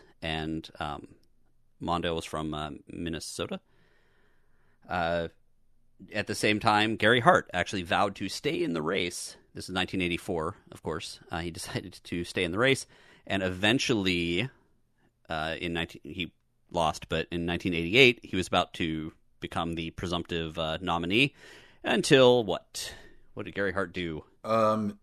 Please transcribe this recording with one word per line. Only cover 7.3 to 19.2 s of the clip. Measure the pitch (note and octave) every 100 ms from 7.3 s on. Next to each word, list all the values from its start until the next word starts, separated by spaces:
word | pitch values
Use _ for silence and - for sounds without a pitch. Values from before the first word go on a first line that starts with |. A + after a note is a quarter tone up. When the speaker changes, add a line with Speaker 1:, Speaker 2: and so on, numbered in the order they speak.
| - -
Speaker 1:
actually | F2+ - G2
vowed | E2+ F#2 G2+ G2
to | G2
stay | - D3 E3+
in | E3
the | E3
race. | - G3 F2 - - - _
This | - F#2
is |
nineteen | F#2 F2+ F#2+
eighty-four, | F2 E2+ - E2+ D#2+ - -
of | -
course. | E2+ D#2+ - - -
Uh, | E2+
he | E2+
<laughs> |
decided | F2 - A#2 - -
to | - E2+
stay | F2 -
in | F2
the | F#2+
race, | C3 C3 - - - - -
and | G2
eventually, | F#2 F2+ G#2 C3 - A2+ F#2 F2 E2+ F2 B2+ - _ _ _ _ _ _ -
uh, | D#2+ D#2 D#2+
in | E2+
nineteen, | E2+ F2 -
he | C#2+ F#2 D#2+ - _ _ _
lost, | F2 D#2+ - -
but | E2 -
in | F2 E2+
nineteen | F2 G2
eighty-eight, | E2 E2+ A#2+ B2+ A#2+
he | - F#2
was | F2
about | F#2 E2+ -
to | E2 D#2+ D#2 -